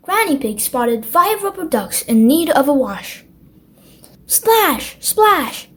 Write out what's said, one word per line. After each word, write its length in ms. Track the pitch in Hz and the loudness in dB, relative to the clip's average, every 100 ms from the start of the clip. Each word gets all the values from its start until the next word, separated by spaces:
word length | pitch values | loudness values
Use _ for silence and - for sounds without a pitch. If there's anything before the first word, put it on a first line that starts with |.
Granny 360 | - 392 427 277 | -4 -2 0 0
Pig 220 | 226 208 | -2 -4
spotted 460 | - 254 240 233 220 | -4 -2 -2 -2 -2
five 380 | 339 359 427 | 0 0 0
rubber 240 | 403 392 320 | -4 -6 -4
ducks 340 | - 190 - | -2 -2 -6
in 260 | - 226 226 | 0 4 4
need 220 | 302 330 | 4 2
of 180 | 285 269 | 2 2
a 60 | |
wash. 500 | 285 226 196 - - - _ - _ _ _ - - - - - | 2 0 -4 -12 -16 -20 _ -20 _ _ _ -20 -20 -20 -20 -6
Splash, 720 | - 440 453 392 240 - - | -4 2 2 2 0 -6 -10
splash, 680 | - - 427 392 269 - - | -6 2 4 4 0 -8 -16